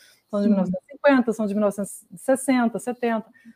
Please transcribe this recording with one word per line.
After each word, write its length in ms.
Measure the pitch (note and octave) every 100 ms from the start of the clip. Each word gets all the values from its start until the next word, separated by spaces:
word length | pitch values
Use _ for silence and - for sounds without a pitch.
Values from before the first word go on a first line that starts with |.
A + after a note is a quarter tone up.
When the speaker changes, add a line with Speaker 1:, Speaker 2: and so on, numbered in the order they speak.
| - _ _
Speaker 1:
São 120 | G#3
de 80 | G#3
Speaker 2:
Sim. 20 |
Speaker 1:
mil 80 | G3
novecentos 300 | F3+ F#3 -
e 40 |
cinquenta, 400 | - C#4+ C4 A3+
são 140 | G#3 G#3+
de 80 |
mil 60 | G3+
novecentos 420 | G#3 G3+ G3 - -
e 60 | F3
sessenta, 600 | - C4 - B3+ A#3 A3
setenta. 460 | - A#3+ A#3+ A3+ - _ A#3